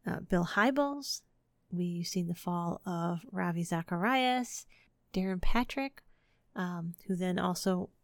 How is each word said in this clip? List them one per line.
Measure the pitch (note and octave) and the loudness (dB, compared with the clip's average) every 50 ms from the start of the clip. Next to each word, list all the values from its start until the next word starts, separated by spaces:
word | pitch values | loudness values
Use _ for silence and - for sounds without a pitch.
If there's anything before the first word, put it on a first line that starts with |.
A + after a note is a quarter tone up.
| _ | _
uh, | - - - | -4 -6 -6
Bill | - - F#3+ F3 F3 | -2 0 2 2 2
Hybels. | - - G3+ G#3+ C4 C4 C#4+ C#4+ C#4+ C#4+ C#4+ C#4 - - - _ _ _ _ _ _ _ _ _ _ | 2 2 4 4 4 4 2 0 0 -2 -6 -6 -8 -8 -8 _ _ _ _ _ _ _ _ _ _
We've | - F3 F3+ F3 E3+ F3 E3+ | -4 -2 -2 -2 -2 -4 -6
seen | - - F#3 F3 E3+ | -2 -2 -2 -2 -2
the | F3 | -4
fall | - - F3+ F3 F3 E3+ E3+ - - _ | -6 -4 -4 -2 -2 -2 -2 -4 -4 _
of | F#3+ F3 E3+ E3 F3 F3 E3 - - | -4 -2 -2 0 -2 -2 -4 -6 -8
Ravi | - F#3 F#3 F3 E3 E3+ F3 | -4 -2 -2 0 0 -2 -2
Zacharias, | - F3 E3 E3 - F3+ E3+ F#3 A#3 C4 C4 B3+ B3+ B3+ B3+ B3 - - - - _ - _ _ _ _ _ _ _ | 0 -2 -2 -2 -2 -2 0 2 2 4 4 4 4 2 0 -2 -4 -8 -14 -14 _ -20 _ _ _ _ _ _ _
Darrin | - - F#3 F#3+ F#3+ F3+ | -4 -2 -2 -2 -2 4
Patrick, | - - - A#3 B3 - - C#4 C4+ C4+ _ - _ _ _ _ _ _ _ _ _ _ _ | 6 6 6 6 4 2 -2 -4 -4 -6 _ -14 _ _ _ _ _ _ _ _ _ _ _
um, | - F#3 F3+ F3+ E3+ E3 E3+ E3+ - - | -4 -4 -4 -4 -4 -6 -8 -8 -8 -4
who | - F#3+ | -4 -2
then | F3 F#3 F#3 F3+ F3 | 0 2 2 2 2
also | F3+ F#3 F3+ - - G3 F#3 F3+ G3 - _ _ | 2 0 0 2 2 2 2 2 0 -6 _ _